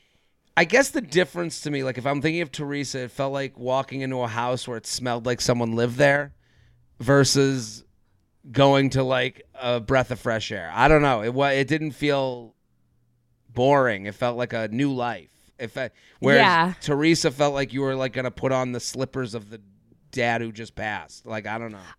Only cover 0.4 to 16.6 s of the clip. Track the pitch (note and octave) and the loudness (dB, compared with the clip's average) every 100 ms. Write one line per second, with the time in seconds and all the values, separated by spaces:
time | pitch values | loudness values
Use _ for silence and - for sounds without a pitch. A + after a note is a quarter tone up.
0.4 | _ - E3+ A#3+ C4+ D4+ E3 D#3 D3+ F3 | _ 0 4 4 2 -2 0 0 0 -2
1.4 | E3+ - D3+ C#3+ C3 B2 B2+ C#3+ D#3 E3 | -8 -8 -6 -4 -4 -4 -4 -2 -2 -2
2.4 | D#3 - C#3+ C#3+ C3+ C3+ B2 - C3+ C#3 | -6 -8 -8 -6 -6 -8 -10 -6 -4 -4
3.4 | C3+ B2+ B2 C3 C3 C3+ C3 B2+ A#2+ A2+ | -8 -8 -2 -2 -2 -6 -6 -4 -4 -2
4.4 | B2 B2+ - A2+ - - B2 A#2+ A#2+ A#2+ | -2 -2 -4 -10 -8 -6 -4 -2 -2 -2
5.4 | - A#2+ A#2 A2+ A#2+ B2 C#3+ C#3+ C#3+ - | 0 0 0 0 0 4 4 4 -2 -14
6.4 | _ _ _ _ _ - A#2 C#3 C3 C#3 | _ _ _ _ _ -8 4 6 6 4
7.4 | C3+ C3 A2 A2+ _ _ _ _ _ _ | 2 2 -6 -14 _ _ _ _ _ _
8.4 | C#3 B2 C#3 C#3 C3+ C3+ C3 C3 B2+ - | -6 4 6 6 4 2 0 0 -2 -6
9.4 | - C3 B2 A#2+ G#2 C3 B2 A#2 B2+ A2 | -20 -8 -2 -2 2 0 0 -4 -4 -4
10.4 | - G#2 E2 G2 C#3 D3+ C#3+ A#2 A2 B2+ | -4 -8 -6 2 6 6 4 0 -2 0
11.4 | C#3 C3+ C3+ D#3 D#3 B2 D3 C#3 C3 B2 | 0 2 0 0 -2 -4 0 0 -2 -6
12.4 | A2 _ _ _ _ _ _ _ _ _ | -14 _ _ _ _ _ _ _ _ _
13.4 | _ A#2 C3 C#3+ B2+ G2 G2+ G2 B2 A#2+ | _ 0 4 4 4 0 -6 -4 -4 -2
14.4 | A#2+ A#2 A2 A#2 C#3+ B2+ A#2+ G2+ D2+ _ | -4 -4 -4 -2 -2 -2 -4 -6 -12 _
15.4 | _ - A#2 C3 A#2+ _ _ - C3 C#3 | _ -12 -10 -8 -10 _ _ -2 4 6
16.4 | G3 E3+ | 6 4